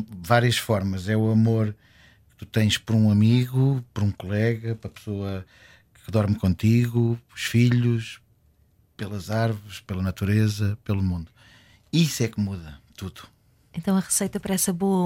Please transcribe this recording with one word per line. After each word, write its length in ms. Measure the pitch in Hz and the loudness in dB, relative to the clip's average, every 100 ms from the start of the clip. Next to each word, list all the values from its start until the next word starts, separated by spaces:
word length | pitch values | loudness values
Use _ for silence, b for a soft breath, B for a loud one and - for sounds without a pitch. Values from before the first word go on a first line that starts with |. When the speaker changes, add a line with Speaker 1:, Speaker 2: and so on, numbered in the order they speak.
| 107 | -2
Speaker 1:
várias 480 | 92 85 120 120 113 | -8 2 2 4 0
formas. 520 | - 104 98 95 90 | 0 0 0 -4 -2
É 80 | 110 | 0
o 120 | 110 | 2
amor 440 | 110 113 113 107 107 b b b b _ | 4 4 2 0 -4 b b b b _
que 60 | _ | _
tu 80 | - | -6
tens 320 | 113 107 - | 0 0 0
por 180 | - 110 | 0 2
um 160 | 107 | 4
amigo, 720 | 104 110 123 123 127 135 135 123 | 4 6 4 2 0 2 0 -4
por 100 | - | -4
um 80 | 104 | -4
colega, 640 | 92 95 104 113 113 113 110 | -4 -4 -2 0 -2 -6 -8
para 140 | - | -10
a 40 | |
pessoa 520 | - - 101 98 95 92 b b b _ _ - | -14 -10 -8 -6 -8 -10 b b b _ _ -4
que 60 | |
dorme 240 | 107 104 104 | 0 2 2
contigo, 840 | 95 90 110 117 120 117 117 117 - - | 0 2 4 4 2 0 0 -2 -8 -10
os 60 | |
filhos, 760 | - 117 120 120 120 117 113 - _ _ _ _ _ _ _ - | -2 2 4 4 2 0 -4 -14 _ _ _ _ _ _ _ -14
pelas 340 | 101 104 87 | -10 -10 -4
árvores, 500 | 107 113 104 104 - | -2 -2 -2 -10 -18
pela 200 | - 92 | -8 -4
natureza, 760 | 95 - 98 107 107 104 104 104 | -4 -2 0 2 2 0 -2 -4
pelo 200 | - 98 | -4 -2
mundo. 280 | 95 87 80 b b b b b b | 0 -2 -6 b b b b b b
Isso 320 | 156 160 - | 0 0 0
é 40 | 113 | -4
que 120 | - | -2
muda 400 | 101 95 80 71 _ - | -4 -6 -12 -18 _ -14
tudo. 260 | 92 - - _ _ _ _ | -14 -14 -20 _ _ _ _
Speaker 2:
Então 220 | - 180 190 | -8 -2 0
a 40 | |
receita 400 | - - 190 202 | 0 -2 -4 -6
para 160 | - 190 | -4 -2
essa 180 | - | -2
boa 320 | 170 196 190 | -2 0 2